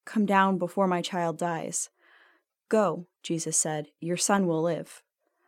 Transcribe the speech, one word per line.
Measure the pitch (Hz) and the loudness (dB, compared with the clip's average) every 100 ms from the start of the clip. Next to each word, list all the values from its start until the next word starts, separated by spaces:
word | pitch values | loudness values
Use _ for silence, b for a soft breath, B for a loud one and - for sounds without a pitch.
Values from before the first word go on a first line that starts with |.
come | - 226 202 | -4 0 4
down | 196 196 185 | 4 4 2
before | 175 - 190 | -2 0 2
my | 175 | 2
child | 170 180 170 160 | -2 -2 -4 -2
dies." | 175 165 - - - b b b b b b _ - | -4 -4 -4 -6 -8 b b b b b b _ 0
"Go," | 220 190 175 175 _ | 2 2 0 -10 _
Jesus | - 165 160 - | -6 -4 -2 -2
said, | 165 151 147 _ | 0 -2 -6 _
"your | 165 175 | -4 -2
son | - 202 180 | 2 2 2
will | 160 | 0
live." | 170 156 165 - _ _ _ _ | 0 -2 -6 -16 _ _ _ _